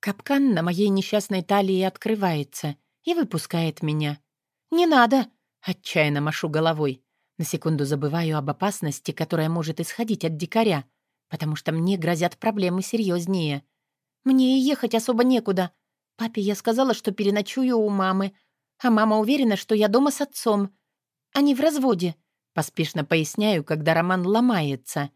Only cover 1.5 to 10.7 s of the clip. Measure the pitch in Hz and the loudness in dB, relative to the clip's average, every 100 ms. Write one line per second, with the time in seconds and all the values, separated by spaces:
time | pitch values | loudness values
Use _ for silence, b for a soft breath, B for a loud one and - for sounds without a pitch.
1.5 | 202 196 185 185 - - 220 190 156 143 | 0 2 0 0 -2 -4 -2 0 -2 -4
2.5 | - 156 143 _ _ - 339 254 165 - | -8 -8 -8 _ _ -4 -2 -2 -4 -4
3.5 | 170 165 151 156 151 151 147 _ _ _ | -2 -2 -2 -4 -2 -2 -6 _ _ _
4.5 | _ _ 330 349 285 233 269 226 _ _ | _ _ 2 4 6 6 4 0 _ _
5.5 | _ - 180 - 175 151 147 151 151 160 | _ -6 -6 -2 0 2 2 -2 -2 -2
6.5 | 156 160 156 147 131 _ _ _ - 165 | 0 0 0 -2 -4 _ _ _ -8 -6
7.5 | 160 160 156 139 147 147 160 165 156 143 | -4 -2 -2 0 -2 -2 -2 -2 -2 -4
8.5 | 143 202 - 156 139 - - 156 160 160 | -2 -4 -2 -6 -6 -8 -6 -4 -2 0
9.5 | 170 160 156 165 - 226 208 165 156 165 | -2 -4 -6 -8 -6 -4 -2 -2 -4 -4
10.5 | 226 226 | 0 2